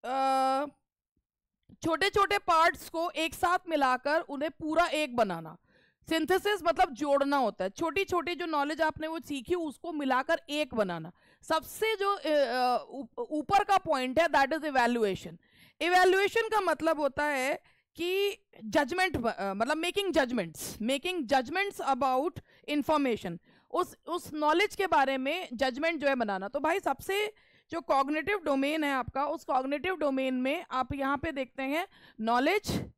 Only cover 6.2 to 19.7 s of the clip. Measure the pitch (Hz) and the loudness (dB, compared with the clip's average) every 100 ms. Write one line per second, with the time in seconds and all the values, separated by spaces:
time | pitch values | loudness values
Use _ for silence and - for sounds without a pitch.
6.2 | 320 370 403 415 330 302 339 240 294 277 | 2 2 2 0 0 2 0 0 0 2
7.2 | 277 285 233 - 190 - 320 311 392 349 | 2 2 0 -2 -6 -2 -2 -2 0 0
8.2 | 302 330 349 302 285 311 311 302 311 330 | 0 -4 -2 -2 -2 0 -2 -2 -8 -8
9.2 | - 277 233 349 320 - 339 311 277 254 | -8 -10 -4 -4 -4 -8 -8 -4 0 0
10.2 | 262 320 - 294 294 233 196 170 160 _ | 0 -2 -2 -4 -2 -2 -2 -4 -10 _
11.2 | _ _ - 320 - - 440 427 392 403 | _ _ -4 -2 -2 -4 -2 0 0 -2
12.2 | 311 302 262 254 247 240 143 269 233 - | 0 2 2 2 2 0 -4 -12 -12 -10
13.2 | 240 302 - 392 403 381 359 277 254 262 | -4 -4 2 2 4 2 4 0 2 2
14.2 | 339 320 269 320 302 262 240 240 208 185 | 4 4 4 2 0 2 2 2 0 0
15.2 | 175 165 _ _ - _ 320 359 370 370 | -8 -16 _ _ -20 _ 4 6 6 6
16.2 | 403 453 440 427 370 302 320 311 285 277 | 4 2 2 0 2 0 0 0 0 0
17.2 | 302 277 262 - _ _ _ - 349 381 | -2 0 -2 -4 _ _ _ -8 -2 0
18.2 | 403 - _ - 220 294 277 359 370 269 | 0 -4 _ -16 0 0 2 0 0 0
19.2 | 233 185 196 196 233 | -2 -2 -4 -2 -2